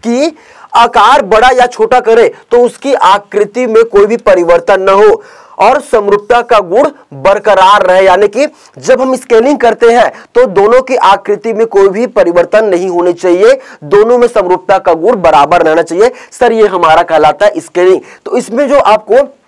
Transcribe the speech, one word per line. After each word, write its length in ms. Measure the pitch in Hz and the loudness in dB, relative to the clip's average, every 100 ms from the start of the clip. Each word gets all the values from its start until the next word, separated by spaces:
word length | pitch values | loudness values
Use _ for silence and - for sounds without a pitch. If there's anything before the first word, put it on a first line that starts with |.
कि 340 | 226 240 311 311 _ - - | -4 -4 -4 -6 _ -20 -8
आकार 480 | - 233 240 233 285 | -2 0 2 2 2
बड़ा 280 | 202 214 247 | 2 2 2
या 160 | 254 240 | 2 0
छोटा 340 | - 220 254 | -2 0 0
करे 280 | 202 226 208 - _ | 2 2 0 -2 _
तो 80 | 240 | 0
उसकी 340 | 240 - 277 | 0 -2 -6
आकृति 720 | 262 180 196 202 - 208 240 254 | -2 0 0 -2 -6 -4 -4 -2
में 160 | 220 | 0
कोई 220 | 226 202 202 | 0 0 0
भी 100 | 233 | -2
परिवर्तन 680 | 233 180 170 170 170 196 | 0 0 2 0 0 -2
न 60 | 190 | 0
हो 340 | 196 208 196 - - - - | 2 2 2 -4 -20 -20 -2
और 220 | 202 277 | 0 0
समरूपता 580 | - 226 202 208 208 240 | -2 -4 0 -2 0 -4
का 160 | 240 226 | 0 -2
गुण 300 | 185 196 294 285 _ | 0 -2 -2 -4 _
बरकरार 720 | 139 147 202 202 190 190 208 185 | -6 -2 0 0 2 2 2 2
रहे, 180 | 185 | 2
यानी 240 | 190 180 202 | 2 2 0
कि 180 | 208 294 - - - | -2 -6 -6 -20 -16
जब 220 | 135 254 | -4 -2
हम 140 | 262 254 | -2 -6
स्केलिंग 420 | - 226 240 294 | -2 0 0 0
करते 320 | 233 226 233 | -2 2 2
हैं 180 | 233 185 - - | 2 0 -4 -6
तो 100 | - 247 | -2 0
दोनों 360 | 185 202 247 | 0 2 2
की 140 | 254 254 | 0 -2
आकृति 560 | 185 196 - 202 226 | 0 0 -2 -6 -4
में 140 | 214 226 | -4 -2
कोई 220 | 196 196 | 0 0
भी 180 | 196 240 | 0 -4
परिवर्तन 580 | - 170 175 170 214 | -2 0 0 0 0
नहीं 240 | 220 175 190 | 0 -2 -4
होने 240 | 175 175 | -2 -2
चाहिए, 460 | 175 185 175 214 269 - - | -2 -2 0 2 0 -4 -20
दोनों 340 | 147 202 220 247 | -2 0 2 2
में 100 | 240 | 0
समरूपता 500 | 226 180 180 185 190 | -2 -2 -4 -2 -2
का 140 | 185 | 0
गुण 240 | 165 165 240 | -2 -2 0
बराबर 460 | 165 156 143 175 | 0 2 2 0
रहना 200 | 160 160 | 0 0
चाहिए। 300 | - 339 233 - - | -2 0 -2 -2 -20
सर, 200 | - 240 | -4 -2
ये 140 | 226 208 | 0 0
हमारा 360 | 185 165 160 | 0 0 0
कहलाता 440 | 175 160 151 156 208 | 0 0 0 0 -2
है 140 | 170 | -2
स्केलिंग। 400 | - - 180 175 - - | -8 -2 0 0 -4 -20
तो 120 | - 254 | -8 -8
इसमें 320 | - 233 285 | -6 -6 -2
जो 100 | 285 | 0
आपको 480 | 190 214 214 226 277 _ | 0 -2 0 0 0 _